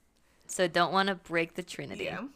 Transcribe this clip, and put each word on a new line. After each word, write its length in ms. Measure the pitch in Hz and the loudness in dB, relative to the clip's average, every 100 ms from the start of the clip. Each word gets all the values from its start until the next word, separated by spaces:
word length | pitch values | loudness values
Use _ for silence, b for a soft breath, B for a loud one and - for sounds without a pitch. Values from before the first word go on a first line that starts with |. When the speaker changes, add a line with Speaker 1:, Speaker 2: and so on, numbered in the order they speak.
| _ _ _ _ - | _ _ _ _ -8
Speaker 1:
so 220 | - 180 | 0 2
don't 240 | 175 170 | 4 4
wanna 220 | 190 196 185 | 4 2 0
break 380 | - 165 165 | -2 -2 -2
the 80 | - | -4
Trinity. 420 | 175 - 143 196 | -10 -8 -10 -6
Speaker 2:
Yeah. 200 | - 180 277 | -6 -6 -10